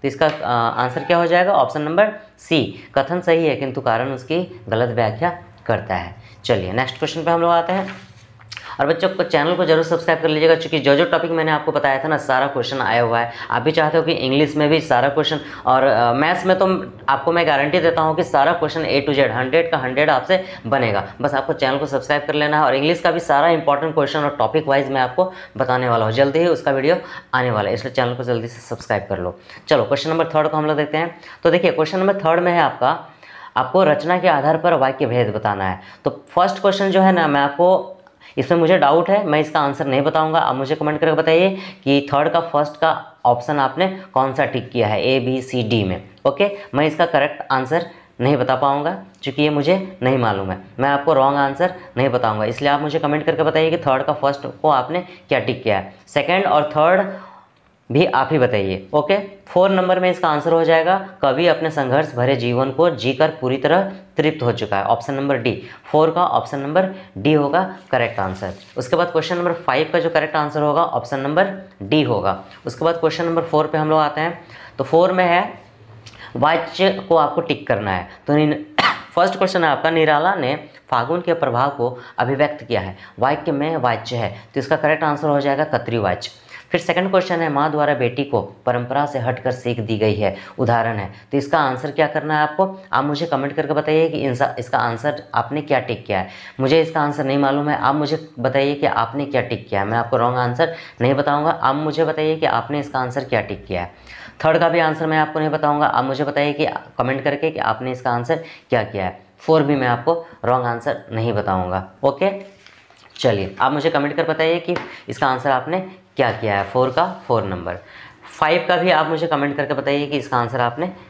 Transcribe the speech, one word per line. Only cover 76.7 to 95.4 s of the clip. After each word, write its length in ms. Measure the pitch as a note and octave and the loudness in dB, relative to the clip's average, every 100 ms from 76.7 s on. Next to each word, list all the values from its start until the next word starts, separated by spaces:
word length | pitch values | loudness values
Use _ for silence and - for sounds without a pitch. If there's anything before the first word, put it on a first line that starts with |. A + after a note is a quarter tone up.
| - F#3+ F#3+ - | 0 0 0 2
को 60 | E3 | 2
आपको 260 | D3 E3+ | 4 0
टिक 260 | E3 C#3+ - | -4 -6 -2
करना 240 | A2+ G#2 | -2 0
है। 160 | F#2 E2+ - - | -4 -6 -14 0
तो 100 | D3 | 2
इन-, 180 | D3+ C3+ - - | 2 -2 -6 -2
<coughs> 340 | - - - - | -2 -2 -6 0
first 220 | F#3+ F#3+ | 0 2
question 260 | F#3 F#3 | 0 2
है 60 | D#3+ | 2
आपका, 200 | C3+ D#3+ | 2 0
निराला 440 | D#3+ D#3 D3 E3+ G3 | 2 4 4 2 0
ने 200 | B2+ D3+ - - _ | -2 -4 -8 -20 _
फागुन 320 | B2 A#2+ F3 | -2 0 -2
के 120 | F3 | 0
प्रभाव 360 | E3 C#3 A#2+ C#3 | -2 0 0 0
को 280 | C#3+ A#2+ B2+ - - | 0 -4 -4 -16 -6
अभिव्यक्त 440 | B2 C3+ D3 D3+ | -4 0 0 -2
किया 180 | A2+ A2 | -4 -4
है, 140 | F#2+ F#2+ - - | -4 -12 -18 -2
वाक्य 320 | B2+ D3+ E3+ | -2 0 -4
में 260 | C#3+ D3+ D#3+ | -2 -2 0
वाच्य 380 | B2 A2 - A#2+ | 0 -2 -4 -6
है, 200 | G#2+ - - | -6 -8 -8
तो 60 | C#3 | -8
इसका 160 | B2+ D#3 | -2 0
correct 280 | D3+ D#3 | 2 0
answer 240 | D#3 D3 D#3 | 0 0 0
हो 120 | C#3+ | 0
जाएगा 220 | C#3 C#3 | 0 -2
कतरी 340 | D3+ A#2+ B2 A#2 | 0 -2 -2 -2
वाच्य। 340 | G2+ F2+ - - - - - | -2 -2 -8 -16 -20 -20 -4
फिर 100 | E3+ | -4
second 280 | E3 E3+ F#3+ | 0 0 2
question 280 | F#3+ F#3 E3+ | 0 0 -2
है, 100 | E3 | 0
माँ 200 | C#3+ D3+ | 0 0
द्वारा 220 | D3+ D3 | 0 0
बेटी 300 | C#3 A#2+ C3 | 2 -2 -2
को 180 | C#3 A#2 - - - | -2 -2 -4 -6 -2
परंपरा 400 | B2 B2 C3 C#3+ | -2 -2 -2 -2
से 140 | C3+ | -2
हटकर 320 | A#2 A#2+ C3+ | -4 -4 -4
सीख 280 | B2 A#2+ A#2 | -4 -4 -4
दी 180 | G#2+ G#2+ | -4 0
गई 180 | A2 G2+ | 0 2
है, 200 | G2+ F2+ - - | -2 -4 -14 -4
उदाहरण 380 | A#2+ A#2 A2+ A2 | 0 2 0 -4
है, 120 | F#2+ - - | -8 -12 -4
तो 60 | C#3+ | -4
इसका 220 | C#3+ E3 | 0 0
answer 320 | C#3 B2+ D3 | 0 -2 -6
क्या 160 | C#3 D3 | -2 0
करना 300 | D#3 D3 D3+ | 0 -2 0
है 40 | |
आपको, 260 | D3+ - F#3+ F#3+ - | 0 0 -2 -2 -4
आप 120 | B2+ C#3+ | -2 0
मुझे 200 | C#3+ E3 | -2 -2
comment 280 | C3+ C#3 | -2 -2
करके 200 | C#3 C#3+ | -4 -2
बताइए 360 | D3+ D3+ D#3 E3 | -2 2 2 2
कि 120 | D#3+ | 0
इनसा-, 280 | C3 B2 C3 B2 | -4 0 -2 -2
इसका 180 | A#2 C3 | -4 -2
answer 460 | A#2 A#2 D3 D3 - | -2 -2 -4 -6 -4
आपने 260 | A#2+ | -4